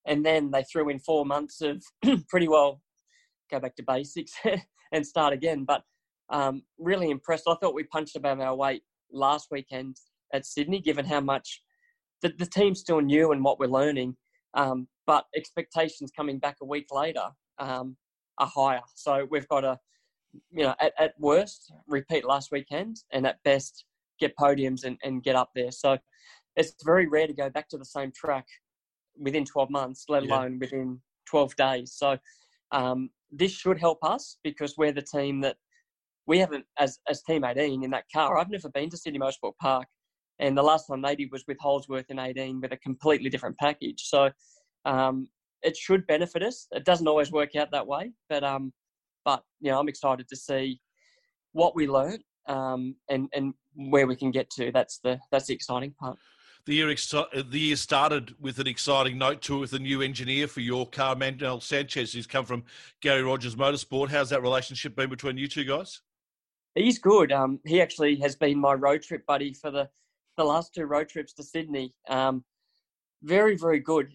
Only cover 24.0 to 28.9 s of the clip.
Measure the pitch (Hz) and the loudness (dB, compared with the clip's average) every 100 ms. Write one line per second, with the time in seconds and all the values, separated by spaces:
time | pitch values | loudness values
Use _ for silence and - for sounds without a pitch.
24 | _ _ 143 - 143 139 131 131 131 - | _ _ -4 2 2 4 0 -2 -6 -8
25 | 135 127 135 127 127 131 123 - 139 131 | -6 -4 0 2 0 -2 -6 -2 0 0
26 | - _ - - _ - 160 - 151 180 | -4 _ -20 -20 _ -2 -2 -2 2 4
27 | 165 151 160 143 139 147 - 143 131 147 | 4 2 0 -2 -6 -6 -10 -12 -12 -10
28 | 135 - 151 135 - - _ _ _ | -10 -6 -4 -4 -6 -20 _ _ _